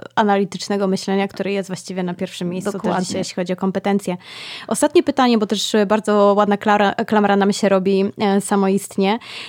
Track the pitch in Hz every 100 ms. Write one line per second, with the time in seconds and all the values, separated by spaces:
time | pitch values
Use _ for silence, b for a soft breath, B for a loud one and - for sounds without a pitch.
0 | - - 208 202 202 - - 202 196 190
1 | - 196 196 - 190 196 190 180 - 185
2 | 180 180 185 - 180 180 202 196 - 180
3 | 185 196 180 - 180 180 190 196 202 202
4 | - 175 B B B B - 226 294 349
5 | - 277 247 233 202 202 - 214 202 214
6 | 208 208 202 202 208 202 214 208 202 -
7 | 226 214 202 202 196 196 202 190 190 190
8 | 196 - 208 196 196 202 196 190 - -
9 | 190 214 B B